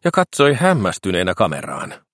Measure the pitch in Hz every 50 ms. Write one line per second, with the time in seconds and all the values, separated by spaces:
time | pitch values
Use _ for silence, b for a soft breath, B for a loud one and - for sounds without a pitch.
0 | _ 175 - - 185 _ - - 143 143 143 120 170 185 185 143 101 90 82 -
1 | - 98 90 87 92 92 90 - 110 90 76 69 69 - - - - - - -
2 | _ _